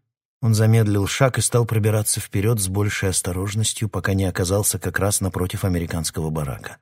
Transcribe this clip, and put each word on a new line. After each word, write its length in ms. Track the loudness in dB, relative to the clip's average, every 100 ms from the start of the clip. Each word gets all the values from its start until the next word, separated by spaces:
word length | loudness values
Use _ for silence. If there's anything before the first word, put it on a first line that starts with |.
| _ _ _ -4
он 140 | 0
замедлил 520 | 4 6 6 4 2 0
шаг 300 | 2 2 2
и 60 |
стал 240 | 2 2 2
пробираться 540 | 0 2 0 0 -4
вперед 420 | -2 -2 0 0
с 60 | 0
большей 420 | 0 -2 0 -2
осторожностью, 800 | -2 -4 -4 -4 -2 -2 -2 -4
пока 240 | -2 0
не 100 | 0
оказался 540 | 0 0 0 2 0 -2
как 200 | -4 0
раз 220 | 0 0
напротив 460 | -2 -2 -4 -2 0
американского 640 | 0 -2 -4 -4 -4 -4
барака. 480 | -4 -4 -6 -10 -16